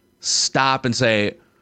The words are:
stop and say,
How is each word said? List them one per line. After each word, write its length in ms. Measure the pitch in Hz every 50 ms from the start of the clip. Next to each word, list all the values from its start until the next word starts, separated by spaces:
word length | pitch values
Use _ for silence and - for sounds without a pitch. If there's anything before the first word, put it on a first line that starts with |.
| _ _ _ _
stop 640 | - - - - - - - 143 131 135 131 131 -
and 100 | 127 117
say, 400 | - 127 117 110 107 104 101 - - _ _ _ _